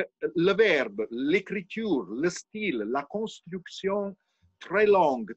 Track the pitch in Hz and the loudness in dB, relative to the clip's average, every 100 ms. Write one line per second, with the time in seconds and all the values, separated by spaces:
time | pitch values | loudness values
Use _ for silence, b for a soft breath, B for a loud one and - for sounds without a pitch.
0 | 185 _ 151 170 180 196 214 151 117 101 | 0 _ -2 2 4 4 4 4 0 -4
1 | 107 117 143 196 - 196 170 220 220 139 | -6 -2 0 0 0 -8 -8 -6 -2 -2
2 | 90 113 175 - - 214 202 120 104 135 | -2 -4 -4 -4 -10 -6 -4 -2 -2 -4
3 | 143 208 220 - 170 180 - - 190 202 | -4 -6 -6 -8 -12 -12 -12 -8 -4 -2
4 | 202 196 _ _ _ _ - 190 208 190 | -4 -10 _ _ _ _ -4 2 6 6
5 | 151 123 110 | 4 2 -4